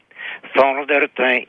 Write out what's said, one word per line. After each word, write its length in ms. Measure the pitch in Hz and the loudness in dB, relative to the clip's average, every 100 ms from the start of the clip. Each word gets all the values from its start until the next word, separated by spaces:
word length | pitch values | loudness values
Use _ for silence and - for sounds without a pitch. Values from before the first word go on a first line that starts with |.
| _ - - - - 135 | _ -18 -16 -14 -4 2
forderte 880 | 135 135 143 143 143 - 127 123 | 2 2 0 0 0 0 0 0